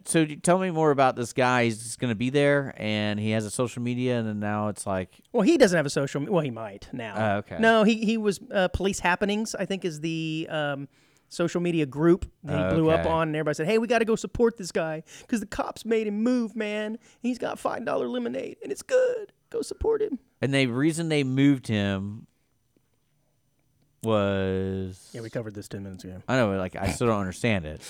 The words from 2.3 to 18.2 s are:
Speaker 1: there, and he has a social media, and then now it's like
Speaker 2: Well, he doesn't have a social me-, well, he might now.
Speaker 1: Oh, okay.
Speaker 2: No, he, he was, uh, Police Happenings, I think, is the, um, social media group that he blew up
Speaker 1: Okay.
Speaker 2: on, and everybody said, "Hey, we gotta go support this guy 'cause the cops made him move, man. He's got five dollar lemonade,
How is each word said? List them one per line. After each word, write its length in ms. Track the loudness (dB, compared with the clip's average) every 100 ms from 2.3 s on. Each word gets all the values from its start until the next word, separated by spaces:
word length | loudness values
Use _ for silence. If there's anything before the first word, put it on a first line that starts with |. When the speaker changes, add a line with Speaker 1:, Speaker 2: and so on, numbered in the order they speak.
Speaker 1:
there, 420 | 4 4 4 0 -4
and 420 | -2 0 0 0
he 120 | 0
has 120 | 0
a 60 | -2
social 320 | -2 -4 -2
media, 340 | -4 -2 0 0
and 80 | -2
then 100 | -2
now 300 | -2 -2 -2
it's 180 | -4 -4
like 340 | -4 -4 _ _
Speaker 2:
Well, 100 | 2
he 160 | 4 6
doesn't 180 | 6 6
have 100 | 0
a 40 |
social 300 | -2 -2 -4
me-, 80 | 0
well, 120 | 0
he 80 | 0
might 360 | -6 -10 -12 -12
now. 420 | -10 -8 -2 0
Speaker 1:
Oh, 40 | 0
okay. 180 | -4 0
Speaker 2:
No, 240 | 4 6
he, 220 | 4 4
he 120 | 0 0
was, 220 | 0 -4 -4
uh, 160 | -2 -2
Police 320 | 0 -2 -2
Happenings, 560 | 0 0 0 -2 -4 -6
I 100 | -6
think, 180 | -4
is 160 | -6 -6
the, 460 | -4 -4 -4 -4 -4
um, 380 | -4 -4 -4 -8 _ _ _ _
social 300 | -2 -2 0
media 240 | 0 0
group 460 | 0 2 4 4 2 -12
that 120 | -4 0 2
he 40 | 4
blew 140 | 4
up 100 | 4
Speaker 1:
Okay. 80 | 2
Speaker 2:
on, 180 | 0 0
and 60 | 0
everybody 180 | -2 0
said, 100 | 2
"Hey, 120 | 2
we 100 | 2
gotta 160 | 2
go 100 | 2
support 420 | 0 -2 2 2 2
this 140 | -4
guy 320 | -4 -4 -6 -10 -20 -6
'cause 140 | -4
the 60 | -4
cops 380 | -6 -6 -6
made 220 | -2 0 0
him 160 | 0
move, 320 | 2 2 0
man. 420 | -4 -6 -4 -6 -8 -14 _
He's 180 | -4 -4
got 200 | -4 -4
five 260 | -4 -4
dollar 220 | -2 -2 -2
lemonade, 500 | -4